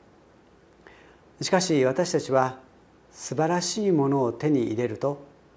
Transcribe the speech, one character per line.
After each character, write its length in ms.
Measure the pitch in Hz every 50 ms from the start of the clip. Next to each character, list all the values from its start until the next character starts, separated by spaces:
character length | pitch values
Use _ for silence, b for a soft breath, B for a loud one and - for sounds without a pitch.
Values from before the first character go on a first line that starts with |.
| _ _ _ _ _ _ _ _ _ _ _ _ _ _ _ _ B B B B B B B B B B - -
し 100 | 143 -
か 100 | 196 180
し、 240 | 180 180 156 139 127
私 280 | 127 131 - 180 175
た 80 | - 147
ち 100 | 143 -
は 300 | 131 131 131 127 127 - - - _ - _ _ _ _ _ _
素 240 | - - - - 131
晴 140 | 131 156 160
ら 120 | 175 175
し 260 | 180 - - 220 208
い 40 | 196
も 180 | 175 147 139 135
の 140 | 139 139
を 100 | 127 117
手 180 | 113 - 147 156
に 180 | 147 127 113 107
入 80 | 107
れ 100 | 110 123
る 120 | 110 107 -
と、 200 | - 139 143 - - - - _ - - _